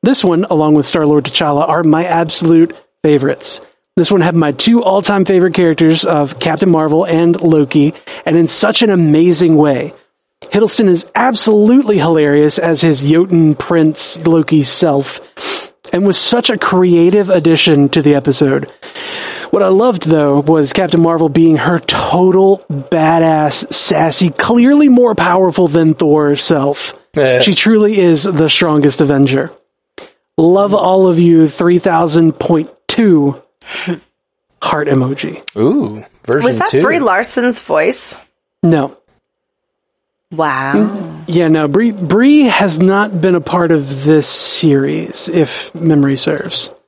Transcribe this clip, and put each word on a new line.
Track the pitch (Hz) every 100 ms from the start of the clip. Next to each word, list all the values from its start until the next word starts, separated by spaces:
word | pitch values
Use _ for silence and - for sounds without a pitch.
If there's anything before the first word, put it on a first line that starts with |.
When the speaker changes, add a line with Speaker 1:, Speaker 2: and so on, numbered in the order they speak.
| -
Speaker 1:
This | 269
one, | 190 170
along | 202 160 151
with | 151 143
Star-Lord | 175 151 147
T'Challa, | 135 - 156 143 156
are | 156
my | 165 156
absolute | 175 170 165 - 165 165 165 - _ _
favorites. | 156 147 135 139 - - - _ _ -
This | 165
one | 202
had | 170 170
my | 151
two | 135 - 233
all-time | 208 190 190 202
favorite | 185 190 180
characters | 170 170 151 160 165
of | - 160 143 -
Captain | 170 156 190
Marvel | 165 156 156
and | 185 165 170 175
Loki, | 170 156 139 156 147 - - -
and | - 156
in | 165
such | - 202 220
an | 226
amazing | 190 160 151 175 165 175 156
way. | 151 131 147 - _ _ _ _
Hiddleston | - 202 214 - 208
is | 175 - -
absolutely | 247 233 - 208 214 247 233 208
hilarious | 151 160 147 143 151 147
as | 170 160
his | 165 139
Jotun | 143 165 185 175 156 147
prince | - 170 156 151 - -
Loki | 165 165 151 156
self, | 135 - 170 139 139 - - - - - - _ -
and | 180 196
was | 185
such | - 240 -
a | 214
creative | - 185 180 170 170 202 190
addition | 185 160 160 170 147 143
to | 165
the | 147
episode. | 143 131 135 147 139 143 - - - - - - - -
What | -
I | 190
loved, | 190 247 190 156
though, | 156 147 143
was | 147 160 139
Captain | - 180 180
Marvel | 165 165 160
being | 143 165 156
her | - 175
total | - - - 175 185 185 190 196 -
badass, | 143 135 170 156 165 165 156 151 - -
sassy, | - - 156 165 - 180
clearly | - - 240 247 294 294
more | 247 240 214
powerful | 170 180 185 160 175
than | 151 160
Thor | 156 160 151 147 143
self. | - 160 139 143 - - _ -
Speaker 2:
Yeah. | 131 127
Speaker 1:
She | 131 196
truly | 220 220 208 214
is | 180 160
the | 180 165 156
strongest | - 175 151 143 131
Avenger. | 147 139 139 135 143 - _ _ _ - - _ _ -
Love | 160 185 202
all | 196 185 190 185
of | 170
you, | 175 165 156
three | - 175 175
thousand | 190 165 170 156 165
point | 151 - 165 160 _ _
two | - 220 165 143 139 _ _ - - - 175 _ _ _ _ _ _
heart | - 156 147
emoji. | 135 127 143 - - - 101
Speaker 2:
Ooh, | 120 269 151 107 - _
version | - 135 240
Speaker 3:
Was | 240
that | 392
Speaker 2:
two. | 131
Speaker 3:
Brie | 494 330
Larson's | 254 185 233 - 247 240
voice? | - 156 165 254 - - _ _ _ _
Speaker 1:
No. | 175 160 135 - _ _ _ _ _ _ _ _ _ _ _ _ _
Speaker 3:
Wow. | 156 156 131 135
Speaker 1:
N-, | 208 214 202 170 - -
yeah, | 170 165
no, | 156 151
Brie, | 147 233
Brie | 208 170 190 262 294
has | 262 196 208 156
not | 185 196 208 190
been | 185
a | 175
part | - 180 170
of | 165 139 135
this | 143 156 143
series, | - - - 160 139 135 - - - -
if | 170 147 - -
memory | 165 165 151 139 135
serves. | - 151 - - - -